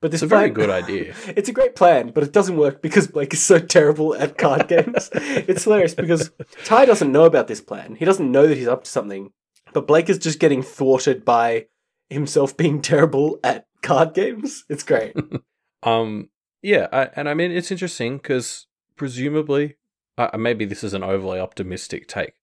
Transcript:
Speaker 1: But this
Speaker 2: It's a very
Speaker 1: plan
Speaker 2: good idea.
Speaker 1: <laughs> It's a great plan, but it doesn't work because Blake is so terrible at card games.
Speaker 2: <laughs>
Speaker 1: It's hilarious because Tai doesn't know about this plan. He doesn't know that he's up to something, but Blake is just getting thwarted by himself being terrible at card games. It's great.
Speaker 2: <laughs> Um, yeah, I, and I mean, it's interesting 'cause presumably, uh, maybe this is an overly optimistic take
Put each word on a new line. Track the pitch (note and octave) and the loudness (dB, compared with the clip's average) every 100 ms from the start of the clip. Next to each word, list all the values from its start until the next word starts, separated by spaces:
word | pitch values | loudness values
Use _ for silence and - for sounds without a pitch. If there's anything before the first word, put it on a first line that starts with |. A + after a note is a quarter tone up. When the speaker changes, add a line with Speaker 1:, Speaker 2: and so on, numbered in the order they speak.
Speaker 1:
But | D#3+ | -4
this | D#3+ | -4
Speaker 2:
It's | D#3 | 2
a | G#3 | 2
very | - | 2
Speaker 1:
plan | A2 | 0
Speaker 2:
good | G#2+ | 0
idea. | F#2 F2 F#2+ F#2 - | 0 -4 -8 -8 -12
Speaker 1:
<laughs> | G3+ - | -2 0
It's | G3+ | 0
a | |
great | B3 C4 - | 0 0 4
plan, | F3 D3+ A#2+ | 6 6 2
but | A2+ | -2
it | C#3+ | 0
doesn't | G#3 F#3 E3+ | 2 2 2
work | D3 C#3+ | 0 0
because | D#3+ G3+ - | 0 0 0
Blake | - C#3 | -2 -4
is | D#3 | -2
so | - F3 | 4 4
terrible | E3+ F3+ D3+ D3+ D#3 - | 6 4 4 2 0 -2
at | D3 - | -4 0
card | D#3 C3 - | 0 0 2
games. | E3+ E3 - - | 2 2 -2 -6
Speaker 2:
<laughs> | |
Speaker 1:
It's | - C#4+ C4+ - F#3 - | -8 -4 -6 -2 -2 2
hilarious | G#3 E3+ | 2 2
because | E3 F3 E3 D#3 _ - - | -2 -2 -2 -2 _ -20 -16
Tai | - A3 C4+ | 2 4 6
doesn't | A3 D3 | 4 4
know | C3+ E3 | 6 6
about | C#3+ A2+ | 6 -2
this | G#2+ | -8
plan. | - G2+ F2 A2+ | -12 -16 -14 -4
He | E3 | 0
doesn't | F#3+ D3 | 0 2
know | B2+ D3+ | 4 4
that | C#3 | 4
he's | A#2+ | -2
up | B2+ - | -4 -4
to | |
something, | - G#2 G2 G2 _ _ _ _ | -8 -8 -12 -14 _ _ _ _
but | - - | -6 2
Blake | D3+ E3+ | 2 4
is | F#3 | -2
just | E3 D3+ | -2 0
getting | E3 C3+ | 2 2
thwarted | C3 - C3 C3 C#3 B2+ | -4 -4 2 2 2 -2
by | - A#2 A#2 A2+ - _ _ _ _ | 2 2 2 -2 -6 _ _ _ _
himself | C3+ C#3+ - C#3 - | -8 -2 0 0 0
being | E3 D3 | -2 -2
terrible | - D#3+ E3 C3+ D3 - | 0 2 2 2 -2 -2
at | - G#2+ _ _ | -4 -4 _ _
card | - C#3 D#3+ | -2 2 2
games. | E3+ G#3+ A#3 C4+ - _ | 0 -4 -4 -10 -12 _
It's | D3 | -12
great. | - B2+ A2 - | -2 -2 -2 -8
Speaker 2:
<laughs> | - - _ _ _ _ | -8 -10 _ _ _ _
Um, | - A2+ A2+ G#2+ - _ _ _ | -2 0 -2 -8 -14 _ _ _
yeah, | G3+ G3 - | 0 0 0
I, | - C3+ - | -2 -4 -4
and | D3 | -6
I | |
mean, | D3+ F3 | -4 -4
it's | F3 E3+ | -4 -8
interesting | F#3 F3+ - A#2 C#3 | -8 -10 -8 -8 -8
'cause | - C3 A#2 - _ _ _ _ | -4 -4 -4 -14 _ _ _ _
presumably, | C#3+ B2 C3 D3+ D3+ C#3 D3 - _ _ _ - | -10 -6 -4 -4 -2 -2 -2 -8 _ _ _ -6
uh, | - - | -4 -2
maybe | A#2 A2+ | -4 -2
this | G#2 G2+ | -6 -8
is | G#2+ | -8
an | F#2+ | -8
overly | F#2+ G2 F#2+ F#2 | -4 -4 -4 -6
optimistic | F#2 - F#2+ F#2 - - _ | -8 -10 -10 -10 -12 -14 _
take | - F2+ _ | -10 -10 _